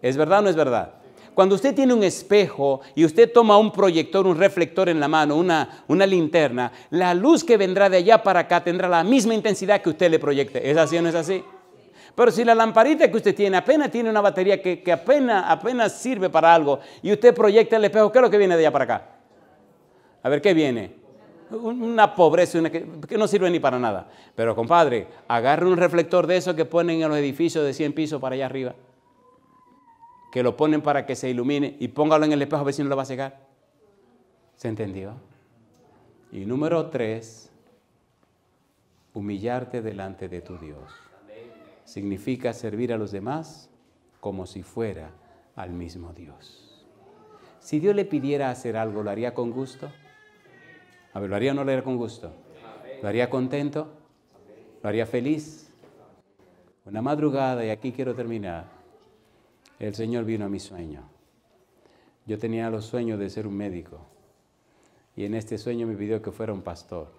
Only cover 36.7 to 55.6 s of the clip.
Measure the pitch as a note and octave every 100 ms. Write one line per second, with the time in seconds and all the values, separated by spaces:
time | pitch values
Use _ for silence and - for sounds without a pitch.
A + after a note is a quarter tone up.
36.7 | E3+ - C3+ A2+ A2 A2+ - - _ _
37.7 | _ _ _ _ _ _ _ _ _ _
38.7 | _ _ _ _ - G2+ G2+ A2 B2 B2
39.7 | B2+ A2 G2 F#2+ F#2 F#2 F2+ - F2 D#2+
40.7 | D2 C2 - _ _ _ - - - -
41.7 | _ _ - G2+ F#2+ A#2 B2 B2 A2+ A2+
42.7 | G#2 B2 A2+ G#2 G2 G#2+ D3+ D#3 - _
43.7 | _ _ _ _ _ G2+ F#2+ F2+ G2 F2+
44.7 | - A2+ F2 D#2 - _ _ _ - F2+
45.7 | F2 E2+ F2+ E2+ F2 E2 C#2+ - _ _
46.7 | _ _ _ _ _ _ - _ _ -
47.7 | D3+ F3+ G3+ G3 D3+ C3+ C#3+ C3+ A#2 A#2+
48.7 | A2 A2 G#2 G#2 G2+ A#2+ A#2 A#2+ A#2+ C3
49.7 | - D3 - _ _ _ _ _ _ -
50.7 | - _ _ _ - G2 G2+ B2+ C#3 C#3
51.7 | C3 B2+ B2+ A2+ - E2 - _ - -
52.7 | - - - G#2 G#2+ B2 C3 B2+ C#3+ C#3+
53.7 | D3 D3+ - _ _ _ _ _ - _
54.7 | _ G#2+ G#2+ A2 B2 B2+ D#3 D3+ -